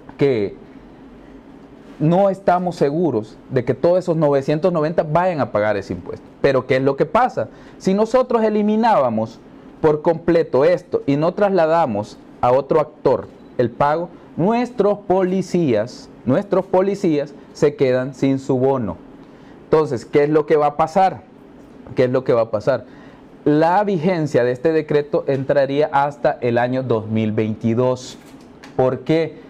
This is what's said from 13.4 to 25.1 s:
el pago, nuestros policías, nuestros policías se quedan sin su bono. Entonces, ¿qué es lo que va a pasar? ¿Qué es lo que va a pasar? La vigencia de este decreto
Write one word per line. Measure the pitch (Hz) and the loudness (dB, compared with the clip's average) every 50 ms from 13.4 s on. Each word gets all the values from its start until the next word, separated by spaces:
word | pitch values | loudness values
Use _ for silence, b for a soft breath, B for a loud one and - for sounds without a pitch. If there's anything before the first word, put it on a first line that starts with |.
| - - - - | -20 -8 -4 -2
el | 123 117 | -2 -2
pago, | - - 147 143 151 165 175 175 B B B B - | 0 0 0 0 0 -2 -4 -8 B B B B -4
nuestros | - 156 208 233 240 247 233 - - 190 208 202 202 | -2 0 0 0 0 -2 -2 -2 0 0 0 0 0
policías, | - - 180 190 190 180 185 190 185 - - 175 170 135 113 104 110 127 - - - - - - - | -2 0 0 2 2 0 0 -2 -2 -2 0 0 2 2 2 0 -2 -4 -8 -16 -20 -20 -20 -8 -2
nuestros | 110 131 180 202 - 180 190 185 | -2 0 0 0 0 -2 -2 0
policías | - - 185 190 196 202 196 - 170 151 143 139 147 B B B B | 0 0 0 2 0 -2 -2 -2 0 0 -2 -2 -6 B B B B
se | - - 160 147 143 | -4 0 0 0 2
quedan | - 143 127 127 127 127 139 | 2 0 2 2 0 -2 -6
sin | 147 - 139 135 135 135 | -6 -2 0 0 0 -2
su | 135 - 139 127 | -2 -2 -2 0
bono. | 127 135 139 127 113 92 80 - - - - B B B B B B B B B - | 0 0 0 -2 -4 -6 -8 -12 -16 -20 -20 B B B B B B B B B -4
Entonces, | - - 156 156 143 131 110 - | 0 0 2 2 0 -4 -6 -4
¿qué | - - 147 143 | -2 0 2 2
es | 147 | 2
lo | 156 160 147 | 2 0 2
que | - 165 | 2 2
va | 147 147 | 2 2
a | 147 143 | 0 0
pasar? | - 160 156 - 196 190 185 156 107 - - - - - - - - - - - - - - - | -2 -2 0 2 2 2 2 0 -4 -14 -20 -20 -20 -20 -20 -20 -20 -20 -20 -20 -20 -20 -6 -2
¿Qué | - 127 | 0 0
es | 127 | 0
lo | 127 131 127 | 0 0 0
que | - | 0
va | 127 117 | 2 0
a | 113 113 | 0 0
pasar? | - 104 101 - 131 113 B B B B B B B B B B - - - | -4 -4 -2 -2 -2 -2 B B B B B B B B B B -16 -4 0
La | 151 147 151 160 165 180 202 208 | 0 2 4 2 2 2 2 0
vigencia | 196 202 165 143 190 185 165 156 147 - 131 | 0 -2 -2 0 -2 0 -2 -2 0 0 2
de | 120 123 | 2 0
este | 123 120 - 165 | 0 0 0 0
decreto | 160 156 156 - 151 147 147 147 | 0 0 0 0 0 -2 0 -2